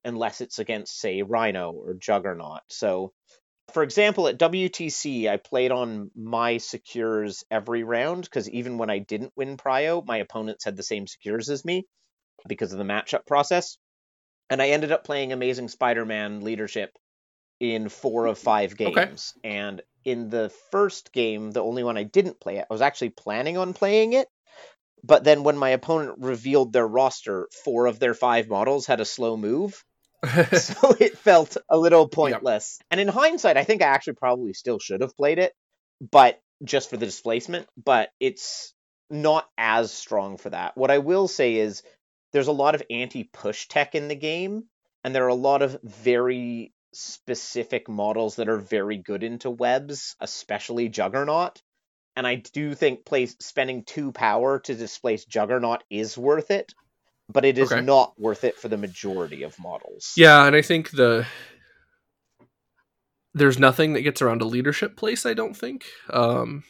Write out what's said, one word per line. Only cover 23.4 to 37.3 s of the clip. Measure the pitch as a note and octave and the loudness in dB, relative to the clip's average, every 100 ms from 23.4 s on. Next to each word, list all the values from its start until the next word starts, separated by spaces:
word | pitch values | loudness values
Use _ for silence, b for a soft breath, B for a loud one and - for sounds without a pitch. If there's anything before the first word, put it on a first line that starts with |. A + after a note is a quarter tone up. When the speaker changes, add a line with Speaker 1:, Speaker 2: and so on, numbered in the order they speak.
| C#3 F3 | -4 -4
Speaker 1:
on | F3+ | -4
playing | F3+ G3+ G#3+ A3 | -2 2 2 2
it. | B3+ C4 _ _ b b b _ _ | 0 -2 _ _ b b b _ _
But | - D3 | 4 6
then | D3+ D3+ | 8 4
when | C#3+ C#3+ | 4 0
my | C3+ | 2
opponent | C3 - D#3+ C#3 - | 0 0 -2 -2 -6
revealed | C3 A#2+ B2+ C#3 B2+ | -6 -6 0 2 2
their | B2 A2+ | 2 2
roster, | A#2 C3 - - G2 - - | 2 0 -2 -8 -8 -8 -10
four | - A#2+ B2 | -4 0 0
of | A2+ | 0
their | B2+ | -2
five | A2+ B2 A#2 A2 | 0 2 2 0
models | G2 A2+ C#3 B2 | -2 0 -2 0
had | A#2 | -2
a | |
slow | G#2+ - A#2 A2+ | -2 -4 -4 -4
move. | G#2+ C#3 G3+ - _ _ _ _ | -4 -4 -4 -10 _ _ _ _
Speaker 2:
<laughs> | |
Speaker 1:
So | C3+ C#3 E3 F3+ - - C4+ A#3+ | -2 2 4 2 0 2 6 6
it | G#3+ - | 4 2
felt | G#3+ E3+ D#3 - - | 6 6 6 -4 2
a | D#3+ | 4
little | E3+ E3 | 8 8
Speaker 2:
Yep. | D3+ | 6
Speaker 1:
pointless. | - D3 A2 B2+ G#2+ - - - | 4 0 0 0 -2 -4 -16 -6
And | F3+ | -2
in | G3+ | 0
hindsight, | G3+ D#4 E4+ G3 C#3 | 2 2 4 2 4
I | |
think | C#3+ G#3+ | 4 4
I | D#3 | 4
actually | C3+ - | 2 0
probably | C3 B2+ B2 A2+ | -4 0 0 -2
still | F#2+ B2 A2 | -6 -6 -6
should | - F#2+ | -4 -4
have | B2+ - | -4 0
played | C#3+ D#3+ | 0 2
it, | F#3 - _ _ _ - | 0 -2 _ _ _ -20
but | B2+ C#3 B2 - _ - | 4 8 8 6 _ -18
just | A#2 C#3 - | -4 -2 -2
for | A2 | -6
the | A#2 | -8
displacement, | - A#2 | -6 -4